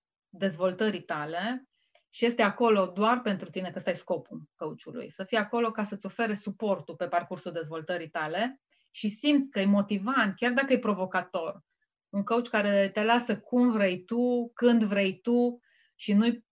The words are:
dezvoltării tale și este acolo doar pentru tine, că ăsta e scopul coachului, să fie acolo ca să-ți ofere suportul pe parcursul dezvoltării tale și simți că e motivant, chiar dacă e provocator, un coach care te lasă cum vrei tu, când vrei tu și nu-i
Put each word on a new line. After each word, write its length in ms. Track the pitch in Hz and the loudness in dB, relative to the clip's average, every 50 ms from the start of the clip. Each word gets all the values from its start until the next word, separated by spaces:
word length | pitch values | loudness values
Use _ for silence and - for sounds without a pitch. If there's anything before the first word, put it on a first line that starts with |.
| _ _ _ _ _ _ | _ _ _ _ _ _
dezvoltării 720 | - 175 196 190 170 160 185 185 185 185 220 214 196 175 | -8 -4 -4 -4 -2 0 0 -2 0 0 0 -2 -2 -2
tale 640 | 156 - 165 151 147 151 160 170 190 226 254 254 269 _ _ _ _ _ _ _ _ _ | -6 -8 -6 -6 -6 -6 -6 -4 -4 -4 -4 -6 -8 _ _ _ _ _ _ _ _ _
și 160 | - - 233 | -4 0 0
este 160 | 233 233 233 | 0 2 4
acolo 440 | 220 202 190 - 240 233 220 202 185 | 2 2 2 2 4 4 4 4 2
doar 360 | 185 - 190 208 220 240 240 | 0 0 0 2 2 2 2
pentru 280 | - 214 196 190 - - | 0 -2 -2 -2 -4 -8
tine, 200 | - 185 185 180 | -8 -8 -8 -8
că 80 | - - | -8 -6
ăsta 120 | - - | -4 -4
e 40 | 175 | -4
scopul 480 | 170 - - 185 156 - - - 160 156 - _ | -4 -4 -4 -6 -6 -6 -8 -14 -16 -16 -18 _
coachului, 560 | - 170 156 151 - - - 151 165 - - | -10 -10 -10 -10 -10 -14 -14 -12 -12 -12 -12
să 120 | - - 190 | -12 -12 -6
fie 140 | - - 220 | -2 -2 -2
acolo 340 | 208 208 - 233 233 226 | 0 0 -2 -2 -2 -2
ca 120 | 220 220 208 | -2 -4 -6
să-ți 220 | 202 - 202 - | -6 -6 -10 -10
ofere 280 | 196 - - 233 220 214 | -10 -6 -4 -2 -2 -4
suportul 600 | 202 - - 202 - 226 208 190 175 151 - 165 | -4 -6 -10 -8 -4 -2 -2 -2 -2 -4 -8 -8
pe 120 | - 180 175 | -8 -4 -2
parcursul 440 | 175 175 170 - 185 175 - 180 | 0 -2 -2 -2 -6 -10 -10 -8
dezvoltării 580 | 160 170 160 151 160 160 156 156 180 175 165 156 | -8 -8 -8 -8 -8 -8 -6 -6 -6 -6 -6 -6
tale 500 | - 170 156 151 160 185 220 254 262 - _ _ _ _ _ _ | -6 -6 -4 -4 -2 -2 -4 -4 -6 -10 _ _ _ _ _ _
și 180 | - - - 208 | -12 -6 -6 -6
simți 400 | 202 - - 294 294 277 277 - | -4 -2 0 2 2 2 2 0
că 100 | - 208 | -2 0
e 60 | 190 | 2
motivant, 680 | 202 202 202 196 202 214 202 185 226 262 262 220 202 185 | 4 4 4 2 0 -2 -2 -2 -2 0 0 0 0 -2
chiar 160 | - - 247 | -2 -2 0
dacă 220 | 247 262 277 269 262 | 0 0 2 2 2
e 60 | 240 | 2
provocator, 840 | - 214 202 185 185 185 - 185 175 - - 180 165 160 - - - _ _ _ _ _ _ _ _ _ | 2 0 -2 -2 -2 -2 -2 -4 -4 -4 -4 -6 -4 -6 -8 -10 -16 _ _ _ _ _ _ _ _ _
un 140 | - 202 196 | -6 -4 -2
coach 240 | - 226 240 240 240 | 0 0 0 0 0
care 420 | - 214 202 208 202 196 196 190 190 | 0 0 2 2 4 4 2 2 0
te 100 | 208 208 | 0 2
lasă 340 | 220 233 240 240 - 214 208 | 4 4 2 2 0 -2 -4
cum 340 | - - - 247 247 247 | -4 0 2 4 4 4
vrei 320 | 220 220 202 190 185 180 - | 4 4 2 2 2 -2 -4
tu, 480 | - 233 240 247 247 247 240 233 240 - | -4 -2 0 2 2 2 0 -2 -4 -2
când 300 | - 240 240 240 233 220 | 2 4 6 6 6 4
vrei 360 | 202 202 202 196 190 190 - | 2 2 2 0 0 -2 -2
tu 380 | - 233 240 240 240 240 240 240 _ _ _ _ _ _ _ | -2 0 2 2 2 2 0 -4 _ _ _ _ _ _ _
și 180 | _ - - 208 | _ -2 2 4
nu-i 320 | 202 226 240 233 233 - _ | 4 4 4 2 -2 -6 _